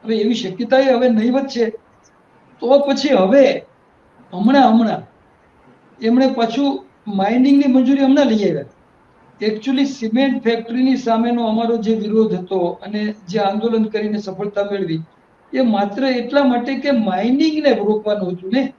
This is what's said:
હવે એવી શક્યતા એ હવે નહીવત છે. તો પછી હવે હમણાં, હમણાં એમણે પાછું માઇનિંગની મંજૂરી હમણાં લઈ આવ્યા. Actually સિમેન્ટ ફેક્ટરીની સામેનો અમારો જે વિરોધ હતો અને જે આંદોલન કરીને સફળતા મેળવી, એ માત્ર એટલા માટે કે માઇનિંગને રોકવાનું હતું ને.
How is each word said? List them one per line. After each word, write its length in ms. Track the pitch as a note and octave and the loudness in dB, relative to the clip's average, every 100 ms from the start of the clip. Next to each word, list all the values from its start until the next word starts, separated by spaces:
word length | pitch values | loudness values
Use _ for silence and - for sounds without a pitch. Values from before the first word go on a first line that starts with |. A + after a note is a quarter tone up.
હવે 120 | A3 A3 | -2 -2
એવી 180 | A3 | 0
શક્યતા 440 | A3 F#3 - A3+ C4 | -2 -6 -8 0 2
એ 140 | C4+ | 4
હવે 160 | A#3+ B3+ | 2 2
નહીવત 380 | A3 A#3 C4 C4+ | 2 2 0 -2
છે. 240 | A#3+ A3 - _ _ _ _ _ _ _ _ | -2 -4 -4 _ _ _ _ _ _ _ _
તો 180 | A#3 C#4 | 2 2
પછી 300 | C#4 C#4 D4 | 2 -2 2
હવે 580 | B3 F#3+ C#4 C4 - - _ _ _ _ _ _ | 2 4 4 4 2 -10 _ _ _ _ _ _
હમણાં, 400 | F#3 G#3+ C4+ A#3 | -2 2 4 4
હમણાં 300 | A3+ A3 - - _ _ _ _ _ _ _ _ _ | 4 2 -4 -10 _ _ _ _ _ _ _ _ _
એમણે 240 | A3 B3 C4 | 0 2 2
પાછું 600 | A#3+ A3+ C4+ C#4+ - - _ G#3+ | 2 -2 0 -2 -2 -10 _ -8
માઇનિંગની 680 | G3 G3 B3 C4+ C#4 C#4+ | -2 0 2 4 4 4
મંજૂરી 320 | B3+ C4 C#4 | 4 4 2
હમણાં 220 | C4+ C#4+ B3+ | 4 4 4
લઈ 240 | G#3+ F#3+ | 2 0
આવ્યા. 140 | D3+ - _ _ _ _ _ _ _ | -2 -8 _ _ _ _ _ _ _
Actually 420 | G#3+ G#3+ C4 C4 | -4 -4 -4 -2
સિમેન્ટ 600 | C#4 - A3 A#3 C4+ A3+ | -2 -4 -4 0 0 0
ફેક્ટરીની 520 | A3+ A3+ A3+ A#3+ C4 B3+ | -2 -2 -4 -2 0 0
સામેનો 500 | A3+ A3+ A#3 A#3+ A#3 | 0 0 0 0 -2
અમારો 300 | A3 A#3 A3+ | -2 0 -2
જે 180 | G3 | 0
વિરોધ 400 | G#3+ G#3 A3 G3+ | -2 0 0 0
હતો 460 | F3+ - F#3+ F3 - | -2 -4 -2 -2 -6
અને 320 | - G#3 G#3+ G#3 F3 | -8 -6 -6 -8 -6
જે 100 | G#3 | -2
આંદોલન 460 | G3 G#3+ A3+ A3+ | -2 -2 -2 0
કરીને 340 | G#3+ G#3+ G#3 G#3 | -2 -4 -4 -6
સફળતા 460 | F#3+ F#3 G#3 G3+ | -8 -8 -6 -4
મેળવી, 380 | G3+ G3+ F3 D#3+ D#3+ _ _ _ _ | -4 -4 -4 -6 -8 _ _ _ _
એ 80 | C4 | -2
માત્ર 440 | B3 G3+ G3+ G3+ | 0 0 -2 -2
એટલા 400 | C4 B3 A#3 C#4+ | -2 -2 0 0
માટે 300 | C4 A#3+ A#3+ | 2 0 -4
કે 160 | C4+ C#4+ | -4 -2
માઇનિંગને 840 | B3 G3+ F#3 A3+ C4+ D#4+ D4+ D4 | -2 -2 -2 -2 0 0 0 0
રોકવાનું 580 | G#3+ G3+ G#3+ G#3+ G3+ F3+ | 0 0 -2 -2 -4 -4
હતું 200 | F3+ F#3+ | -8 -4
ને. 220 | B3 C#4 | -4 -4